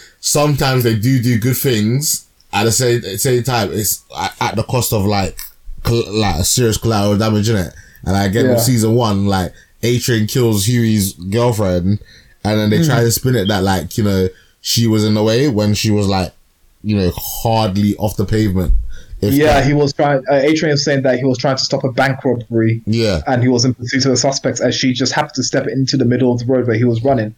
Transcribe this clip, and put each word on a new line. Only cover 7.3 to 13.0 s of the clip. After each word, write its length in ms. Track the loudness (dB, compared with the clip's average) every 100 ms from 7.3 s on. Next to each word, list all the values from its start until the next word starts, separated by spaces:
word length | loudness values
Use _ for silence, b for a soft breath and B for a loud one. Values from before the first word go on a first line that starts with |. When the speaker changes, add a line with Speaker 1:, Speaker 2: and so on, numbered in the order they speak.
| 0 0
Speaker 1:
innit? 240 | 0 -2 -10 B B -4
And 100 | -2
I 140 | 0
get 160 | 0 2
Speaker 2:
Yeah. 60 |
Speaker 1:
with 80 | 2
season 340 | 2 2 2 2
one, 300 | 2 0 0
like, 260 | 0 -2 b b _
A-Train 440 | -2 -2 0 0 0
kills 400 | 0 2 2 0
Huey's 440 | 2 2 2 0
girlfriend, 880 | -6 -4 0 0 0 0 0 0 -2 b b b b -2
and 140 | 0
then 100 | 2
they 100 | 2
Speaker 2:
Mm. 60 | 2
Speaker 1:
try 160 | 2